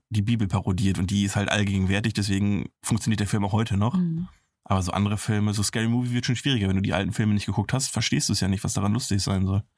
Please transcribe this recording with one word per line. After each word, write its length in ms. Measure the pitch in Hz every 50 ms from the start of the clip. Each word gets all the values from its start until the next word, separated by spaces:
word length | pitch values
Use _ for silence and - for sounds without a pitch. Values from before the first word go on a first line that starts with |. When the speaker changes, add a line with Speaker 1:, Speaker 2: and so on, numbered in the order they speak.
| _ -
Speaker 1:
die 120 | 110 104
Bibel 260 | 101 110 117 110 107
parodiert 500 | 95 104 95 - 104 92 87 92 98 92 78
und 120 | 98 90
die 140 | 101 101 101
ist 100 | 98 -
halt 140 | 101 101 -
allgegenwärtig, 640 | - 104 101 98 98 98 95 92 98 101 107 113 -
deswegen 560 | - 98 101 98 98 104 101 101 85 - - _ _
funktioniert 380 | - - 120 104 - - 107 98
der 80 | 104
Film 160 | 98 - 107 101
auch 80 | 98
heute 240 | 104 107 117 - 98
noch. 200 | 98 104 120 170
Speaker 2:
Mhm. 340 | 185 180 170 160 165 180 - - _ _ _ _ _ -
Speaker 1:
Aber 180 | - 196 190
so 120 | 90 90 -
andere 240 | 98 101 101 107
Filme, 360 | 101 - - 107 104 104 104 101
so 80 | 107
Scary 280 | 101 - - 117 113 113
Movie 240 | 117 123 123 123 120
wird 120 | 123 120
schon 120 | - 120
schwieriger. 320 | - - 143 135 113 101 95
Wenn 80 | 95
du 40 | 95
die 120 | 98 101 95
alten 180 | 90 98 -
Filme 220 | 101 - 110 107 104
nicht 120 | 101 -
geguckt 280 | - 101 110 101 - -
hast, 160 | 131 131 -
verstehst 400 | - 110 110 - 127 151 - -
du 40 | 110
es 60 | -
ja 80 | 92
nicht, 160 | 95 98 98 -
was 80 | 95 -
daran 200 | 101 98 104 104
lustig 280 | 127 - - 98 101
sein 240 | - 95 98 95 95
soll. 180 | 95 98 104 - _ _